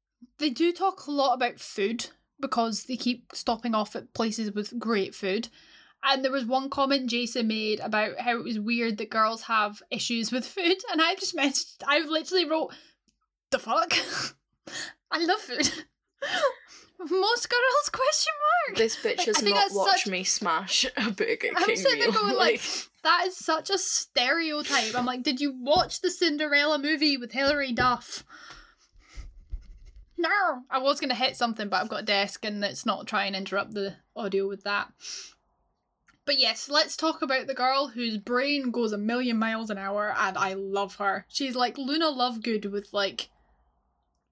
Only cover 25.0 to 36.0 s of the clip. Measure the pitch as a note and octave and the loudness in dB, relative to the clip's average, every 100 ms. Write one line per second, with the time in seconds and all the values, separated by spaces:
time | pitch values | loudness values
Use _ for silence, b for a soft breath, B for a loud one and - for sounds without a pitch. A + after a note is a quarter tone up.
25 | B3 B3 C#4 B3+ C#4+ C4 B3 E4 E4 - | -2 0 0 0 -2 -2 4 4 4 0
26 | F4+ F4+ E4+ D4 D4+ C#4+ D4 D4+ C#4+ D#4 | -2 2 2 2 2 4 4 2 2 2
27 | D4+ C4+ A#3+ C4 C#4 D4 C4+ A#3 B3 A#3+ | 2 2 -2 0 2 2 0 2 2 2
28 | - - - B B B B B B - | -4 -12 -14 B B B B B B -20
29 | B B B - - - - - - - | B B B -18 -10 -10 -10 -18 -20 -20
30 | - - E4+ G4+ F#4 C4 B3 C4+ C4+ C#4+ | -12 -2 0 2 2 0 -2 0 2 0
31 | C#4+ A3+ C4 - A#3+ A3 G#3 F#3+ G#3+ G#3+ | -2 0 0 0 -2 -2 -2 0 -2 -4
32 | G#3+ G3+ G3+ - A3 G#3 G3+ - - F#3+ | 0 2 0 -2 -6 -4 -4 -4 -4 -4
33 | - G#3+ G3+ F#3+ F#3+ F#3+ G#3 G#3+ G3 F#3 | -2 -2 -2 -4 -2 -2 -2 -4 -6 -8
34 | _ - G#3 G3 G3 G3 G3+ G3+ - _ | _ -8 -2 0 0 -4 -2 -2 -2 _
35 | B B B - _ _ _ _ _ _ | B B B -20 _ _ _ _ _ _